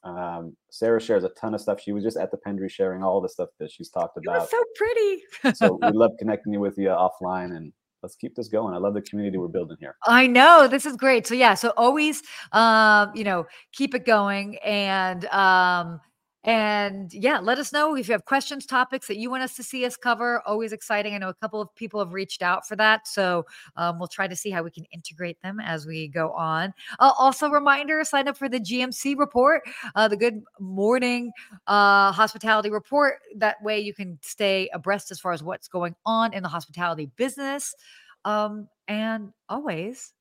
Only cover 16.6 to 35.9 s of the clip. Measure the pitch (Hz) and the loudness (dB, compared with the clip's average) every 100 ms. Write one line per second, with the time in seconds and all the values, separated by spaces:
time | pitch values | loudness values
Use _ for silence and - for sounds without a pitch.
16.6 | 214 208 202 196 190 185 220 285 185 254 | 2 0 -2 -6 -14 -2 0 0 0 -2
17.6 | 294 294 302 294 196 220 - 277 - 285 | -2 0 0 0 -2 -4 0 -2 -2 -12
18.6 | - 254 254 262 - 208 240 254 262 - | -4 -2 -2 -4 -8 -8 -6 -6 -8 -10
19.6 | 247 262 247 247 247 226 240 240 - 214 | -12 -6 -6 -4 -2 -2 0 -2 -2 -4
20.6 | 226 208 - 208 208 208 190 180 220 214 | -4 -10 -4 -4 -2 -6 -8 -8 -8 -6
21.6 | 214 _ 226 208 190 185 190 - 180 180 | -8 _ -10 -6 -6 -6 -8 -4 -2 -2
22.6 | - 202 214 220 - - 185 175 160 - | -4 2 4 4 0 -2 0 0 -4 -14
23.6 | - - 170 170 175 - 190 175 208 185 | -20 -6 -4 -4 -10 -6 -6 -6 -6 -6
24.6 | 170 165 160 170 - 160 175 165 185 202 | -6 -10 -20 -18 -18 -10 -10 -10 -12 -10
25.6 | - 160 147 160 156 147 160 165 160 160 | -8 -8 -8 -10 -8 -4 -4 -4 -4 -2
26.6 | 185 - - - 262 262 262 262 302 294 | -4 -8 -18 4 4 6 4 2 0 2
27.6 | 285 277 294 311 311 285 269 - 277 247 | 4 2 2 -2 0 0 -2 -4 -4 -4
28.6 | 190 247 254 247 277 277 285 247 254 311 | -4 -4 -4 -4 -4 -2 -2 2 4 2
29.6 | - - 226 - 220 208 240 214 - _ | -2 -16 -8 0 2 2 0 -2 -16 _
30.6 | 190 190 202 254 247 247 240 - - 202 | -10 -2 2 2 2 -2 -6 -12 -20 -18
31.6 | - 208 202 202 196 180 214 214 220 214 | 0 4 6 8 6 4 0 0 0 2
32.6 | 214 208 - 285 285 269 _ 214 214 - | 2 -6 -2 2 2 0 _ -2 -2 -2
33.6 | 208 214 208 202 190 165 - - 202 190 | -4 -4 -4 -8 -12 -12 -16 -2 0 0
34.6 | 185 175 175 196 - 180 185 170 156 185 | -2 -6 -2 -4 -4 -10 -6 -6 -6 -12
35.6 | - 185 175 | -8 -6 -6